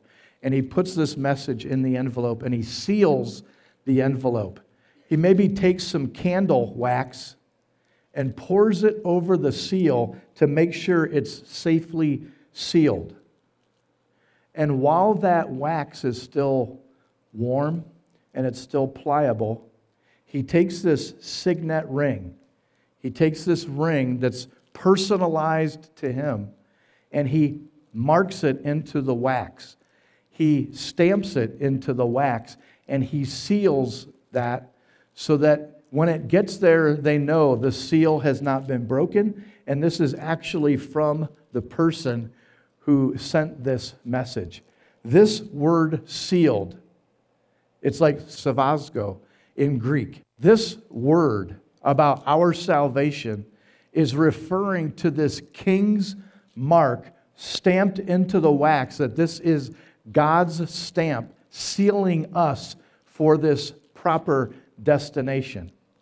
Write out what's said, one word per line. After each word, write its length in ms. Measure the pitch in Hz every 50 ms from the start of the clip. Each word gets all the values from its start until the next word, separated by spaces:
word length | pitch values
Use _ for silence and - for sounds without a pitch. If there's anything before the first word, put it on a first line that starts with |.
| _ _ _ _ _ _ _ _ -
and 120 | 135 131
he 80 | 135 131
puts 320 | 131 - - 180 180 -
this 220 | 165 156 135 -
message 500 | 135 135 139 139 135 - - 131 113 113
in 160 | - 135 131 131
the 140 | 131 127
envelope, 460 | 127 127 135 120 123 120 120 117 113 120
and 120 | 127 123
he 80 | 117 110
seals 800 | 110 - - - - 202 214 202 165 147 127 120 117 - - - - _ _ _ _ _ _ -
the 160 | - 135 131
envelope. 600 | 131 135 135 127 131 127 120 117 104 92 95 - - _ _ _ _ _ _ _ _ -
He 80 | 165
maybe 320 | 156 160 185 190 185 202 185
takes 360 | 196 - 190 180 175 185 -
some 240 | - - 160 139 120
candle 640 | - - - 180 175 185 196 170 156 127 117 107 98
wax 640 | 113 120 123 123 123 131 131 - - - - - _ _ _ _ _ _ _ _ _ _ _ _ _ _ _ -
and 220 | 147 135 135 -
pours 460 | - - - 180 196 208 220 202 170 208
it 180 | 214 208 - -
over 320 | 180 170 180 170 175 190
the 160 | 165 131 139 127
seal 640 | - - - 185 190 180 156 135 120 120 - - - - _ _
to 100 | - 160
make 260 | 139 143 151 170 170 170
sure 320 | - - - 180 170 160
it's 440 | - - 147 139 - - - - -
safely 800 | - - - 170 160 165 165 - - 160 160 151 139 120 - - - _ _ _ _
sealed. 640 | - - - - 170 156 143 107 90 82 80 - - _ _ _ _ _ _ _ _ _ _ _ _ _ _ _ _ _ _ _ _ _ _ _ _ _ _ -
And 260 | - 151 151 143 131
while 340 | 131 147 156 175 190 214 214
that 360 | 180 - 185 175 165 160 -
wax 540 | 135 131 139 151 165 160 143 - - - -
is 160 | 131 117 -
still 600 | - - - 147 139 139 135 131 123 107 - - - _ _ _ _ _ _ _ _ _ -
warm 520 | 110 117 123 127 135 143 151 165 170 165 - - _ _ _ _ _ _ _ -
and 140 | 131 131
it's 140 | 127 120 -
still 280 | - - - 147 135 135
pliable, 840 | 135 - - 151 143 147 151 135 113 107 113 107 110 - - _ _ _ _ _ _ _ _ _ _ _ _
he 180 | _ - 143 135
takes 380 | 135 - 170 180 185 175 -
this 340 | - 180 156 117 - - - -
signet 640 | - - - - - 185 175 165 160 160 160 160 - -
ring. 460 | 131 139 147 139 120 98 90 90 90 _ _ _ _ _ _ _ _ _ _ _ _ _
He 120 | - 131
takes 340 | 110 - 165 160 156 156 -
this 220 | 185 170 165 -
ring 520 | - 135 139 156 165 160 143 131 127 123 123
that's 300 | 127 123 - - - - _ _ _ _ -
personalized 1200 | - - 185 190 196 190 196 208 185 185 170 160 160 156 160 160 160 160 156 143 151 - - _
to 160 | _ - 135 123
him, 380 | 127 147 151 127 104 101 101 - _ _ _ _ _ _ _ _ _ _ _ -
and 160 | 147 147 131
he 320 | 139 156 151 143 - - - - _ _ _ _ -
marks 520 | 110 120 139 156 175 196 185 190 - -
it 160 | 147 131 135 -
into 400 | 147 147 156 151 - - 151 135
the 120 | 135 127
wax. 640 | 117 123 131 131 123 101 82 - - - - - _ _ _ _ _ _ _ _ _ _ _
He 400 | _ - 165 151 151 139 123 - -
stamps 640 | - - - - - 175 175 196 202 196 - -
it 220 | 139 113 110 - -
into 340 | 139 139 139 131 135 - 131
the 120 | 120 127
wax, 500 | 120 117 131 143 139 120 113 117 - - - _ _ _ _ _ -
and 160 | 135 139 131
he 200 | 131 147 147 139
seals 840 | 127 - - - - 202 208 202 180 147 135 131 117 107 - - - - _ _ _ -
that 400 | 123 123 120 120 123 123 - _ _ _ _ _ _ _ _ _
so 240 | - - - 156 147
that 420 | 143 151 151 147 151 - - - _ _
when 220 | - 139 160 170
it 180 | 165 160 - 113
gets 300 | 160 185 208 190 - -
there, 360 | 190 175 165 165 160 151 147
they 220 | 151 139 151 147
know 400 | 147 143 143 156 165 156 143 127
the 160 | 117 117 135 120
seal 460 | - - - 165 160 160 160 156 151
has 240 | 127 147 135 - 139
not 240 | 143 135 135 135
been 200 | 135 135 123 117
broken, 640 | 107 127 131 156 180 - 208 208 214 202 - - - - _ _
and 160 | - 139 143 151
this 160 | 170 165 -
is 140 | 170 135 127
actually 640 | - 143 156 165 160 - - - 175 151 147 143
from 500 | 127 - - - 156 151 151 147 156 160 143 - _ _ _ -
the 100 | 123 113
person 680 | - - - 165 165 160 165 - 131 120 117 113 110 - _ _ _ _ _ _ _ _ _
who 360 | _ - 147 139 135 131 -
sent 480 | 135 - - - 165 156 156 - - 120
this 300 | 135 131 120 - - - - -
message. 580 | 120 120 127 127 120 - 117 92 85 - - - _ _ _ _ _ _ _ -
This 380 | 117 120 175 214 214 214 -
word 680 | - - - 143 143 156 170 165 160 156 160 113 -
sealed, 720 | - - - - - 190 175 170 147 120 101 95 90 - - - _ _ _ _ _ _ _ _ _ _ _ _ _ _ _ _ _ _ _
it's 200 | - 139 - -
like 180 | 165 151 147 147
savazgo 960 | - - - - - 143 127 123 135 135 151 151 143 - - 123 104 101 95 98 _ _ _ _ _ _ _
in 240 | - 143 143 139 127
Greek. 440 | 110 127 147 143 113 - - - _ _ _ -
This 380 | 120 170 226 220 226 - - - - -
word 720 | - 120 117 135 156 175 165 139 110 101 95 87 90 - _ _ _ _ -
about 400 | 139 143 143 156 147 135 - -
our 260 | 135 147 160 175 175 170
salvation 920 | 170 - - 165 147 143 139 120 135 143 151 143 143 - 117 107 104 104 - _ _ _ _ _ _ _ _ -
is 220 | 160 160 135 117
referring 800 | 143 160 156 - - - - 180 185 202 202 190 180 160 151 -
to 140 | - - 170
this 300 | 139 151 156 143 - - - - -
king's 640 | - - 196 190 196 202 208 208 208 190 - - - - - _ _ _ _ -
mark 540 | 120 127 143 170 170 156 131 120 113 - - - _ _ _ _
stamped 640 | - - - - - - 190 180 190 196 196 185 190
into 400 | 196 - 175 180 180 180 - 185
the 120 | 160 156 147
wax, 460 | 139 147 147 156 143 131 - - -
that 180 | 147 123 -
this 240 | 156 165 160 165 -
is 300 | - 170 160 147 131 123 - - - _ _ _ _ 110 101
God's 560 | 156 151 151 160 170 180 170 160 165 170 160
stamp 640 | - - - - - 180 165 165 143 120 - - - _ _ _
sealing 840 | - - - - - - 196 202 202 202 196 185 175 160 156 - -
us 420 | - 170 151 131 107 - - - - _ _ _ _ _
for 340 | _ _ - 156 156 156 156
this 340 | 147 156 143 135 - - - - _ _ _
proper 580 | - - 180 160 160 165 - 151 135 127 107 - - - _ _ - 110
destination. 920 | 151 147 139 143 - - 151 131 131 135 135 127 - - 101 87 90 - _ _ _ _ _